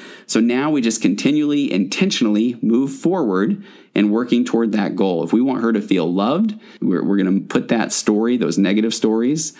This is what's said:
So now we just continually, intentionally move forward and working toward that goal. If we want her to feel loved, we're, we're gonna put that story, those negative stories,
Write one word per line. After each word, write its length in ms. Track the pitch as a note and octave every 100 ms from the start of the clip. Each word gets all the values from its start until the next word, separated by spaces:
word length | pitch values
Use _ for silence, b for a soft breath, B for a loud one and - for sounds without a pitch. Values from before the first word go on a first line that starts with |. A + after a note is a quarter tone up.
| B B B
So 120 | A2+
now 320 | A#2 B2+ D3
we 100 | D3
just 220 | A2+ A2
continually, 680 | G2 - C3 D3+ D3 D3 C#3
intentionally 840 | - - - F#3+ - A2 G#2 B2 A#2+
move 300 | A2 A#2 C#3
forward 720 | C3+ E3 F#3 A#2 F#2 A2+ G3+ B B B
and 180 | - G#2
working 320 | A2 B2 A#2+
toward 260 | B2 A2+ A2+
that 220 | G#2+ G2
goal. 300 | - G2 E2+
If 80 | D#2+
we 80 | A2
want 220 | C3 B2+
her 100 | A#2
to 80 | G#2+
feel 320 | G#2 F#2 D#2+
loved, 420 | F#2 G#2+ E3+ A3 - B B
we're, 220 | - F2
we're 140 | F2 G2+
gonna 240 | F#2 G2
put 260 | - B2 -
that 240 | A#2 -
story, 440 | - - G#2 A#2 B2
those 200 | D#2+ E2
negative 380 | F#2+ G#2 A2+
stories, 600 | - A2+ A2 B2 D#3 -